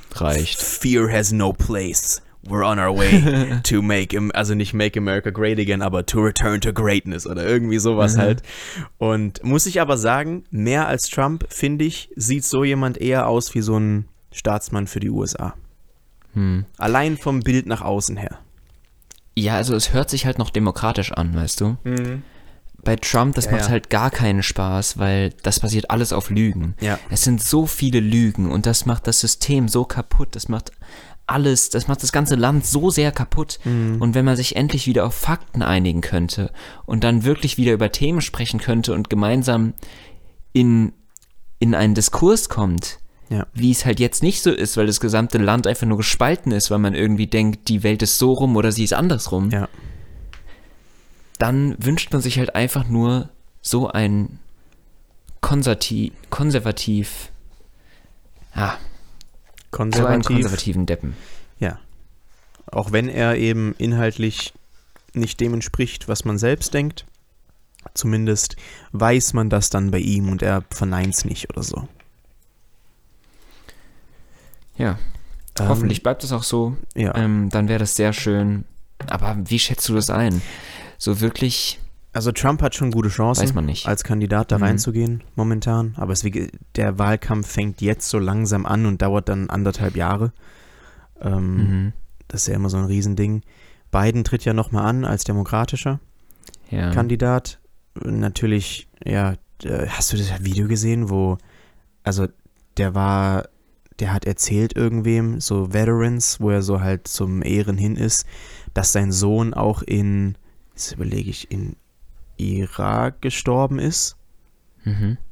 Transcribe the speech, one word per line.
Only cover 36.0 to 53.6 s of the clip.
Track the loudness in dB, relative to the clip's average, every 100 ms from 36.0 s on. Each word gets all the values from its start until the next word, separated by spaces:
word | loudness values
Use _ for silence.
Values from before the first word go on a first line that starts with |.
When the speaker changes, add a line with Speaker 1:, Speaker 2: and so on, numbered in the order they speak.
Speaker 1:
könnte | 0 0 0 -2 -4 -6 -14 -14 -4
und | 0
dann | 4 4
wirklich | 2 2 0 2
wieder | 4
über | 4 2
Themen | 2 2 2
sprechen | -2 -4 -4 -2
könnte | 0 0 2
und | -2 0
gemeinsam | 0 2 2 2 2 0 -2 -12 -18 -20 -20 -20 -20 -2
in, | 4 6 6 4 -2 -18 -20 -20 -18 -14 0
in | 2
einen | 4 4
Diskurs | 4 2 4 4 4 2
kommt, | -2 0 0 -4 -10 -16 -18 -6
Speaker 2:
Ja. | -4 -4
Speaker 1:
wie | 0 2
es | 4
halt | 2 2
jetzt | 2 2
nicht | 2 2
so | 2
ist, | 2 0 2
weil | 2
das | 2
gesamte | 2 2 2 2
Land | 4 4 2
einfach | 0 0
nur | 2
gespalten | 2 2 2 2 0
ist, | 0 2
weil | 2
man | 2
irgendwie | 2 2 2 2
denkt, | 2 2 0 -2
die | 0
Welt | 2 2
ist | 0 2
so | 4
rum | 4 4 4
oder | 2
sie | 2
ist | 0
andersrum, | 2 2 0 0 0 2
Speaker 2:
Ja. | 0 -2 -8 -16 -16 -16 -16 -16 -16 -18 -18 -20 -20 -20 -20 -20 -20 -20 -2
Speaker 1:
dann | 0 2 0 0
wünscht | -2 -2 0
man | -2
sich | 0 0
halt | 0
einfach | 0 0 0 0
nur | 2 2 0 -2 -12 -20 -12